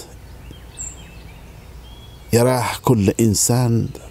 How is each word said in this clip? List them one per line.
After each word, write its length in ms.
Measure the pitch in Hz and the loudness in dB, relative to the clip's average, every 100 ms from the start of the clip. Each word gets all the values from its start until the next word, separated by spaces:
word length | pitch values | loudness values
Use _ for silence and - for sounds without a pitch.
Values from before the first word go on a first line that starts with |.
| - - - - - - - - - - - - - - - - - - - - - - - | -8 -18 -18 -18 -16 -16 -18 -14 -14 -14 -18 -18 -18 -18 -18 -20 -18 -18 -18 -18 -18 -16 0
يراح 440 | 113 120 127 - - | 4 4 4 0 0
كل 320 | - 117 95 | 2 4 4
إنسان 800 | - 113 98 - 120 123 117 - - - | 4 4 4 4 4 4 2 0 -6 -16